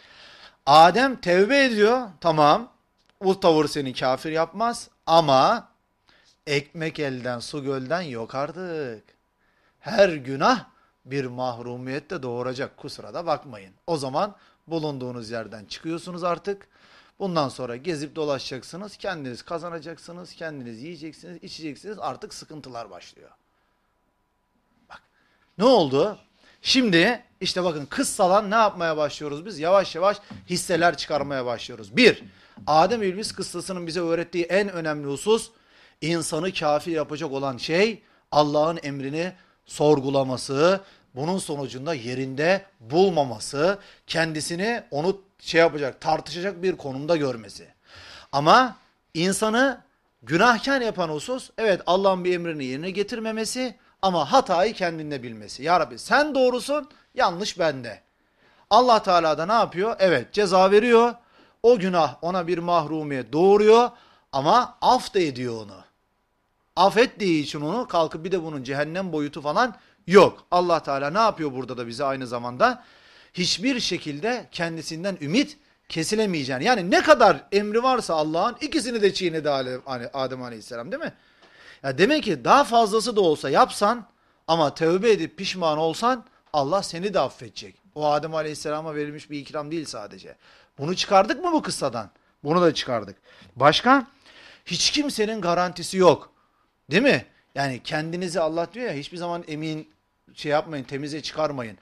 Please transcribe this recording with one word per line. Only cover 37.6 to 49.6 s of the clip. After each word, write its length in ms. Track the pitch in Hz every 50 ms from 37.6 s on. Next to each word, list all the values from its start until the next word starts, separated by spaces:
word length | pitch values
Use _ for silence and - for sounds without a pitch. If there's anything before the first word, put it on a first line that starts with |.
| - - 160 175 208 233 214 - _ _ _ _ _ _
Allah'ın 480 | - 147 151 147 147 151 151 165 170 170 -
emrini 500 | 143 143 139 131 135 143 160 170 185 185 _ _ _ _ _ _
sorgulaması, 1160 | - - - 151 151 156 139 127 139 139 139 135 131 127 113 - - 135 143 160 180 196 190 190 - _ _ _ _ -
bunun 220 | 127 143 170 190
sonucunda 560 | 180 - - 151 143 139 120 113 127 135 160 165
yerinde 720 | 131 110 123 127 127 135 131 131 131 151 170 196 190 - _ _ _
bulmaması, 1000 | 113 110 143 170 196 196 170 156 139 127 113 107 - - - 139 156 185 202 196 - - - _ _
kendisini 760 | - - 165 165 160 156 156 147 - 170 170 196 226 240 220 - -
onu 300 | 147 143 156 190 196 - - _ _ _
şey 220 | - - 170 160
yapacak, 400 | 165 165 143 151 143 127 - -
tartışacak 640 | - 160 160 151 - - 143 175 175 202 185 170 180
bir 140 | 190 165
konumda 400 | - - 139 131 135 147 156 175
görmesi. 500 | 156 143 131 123 113 107 101 - - 90 - _ _ _ _ - - - - - - - _
Ama 440 | - 139 147 160 196 247 262 240 196 - _ _ _ _ _ _ -
insanı 680 | 160 170 190 190 - 220 214 214 240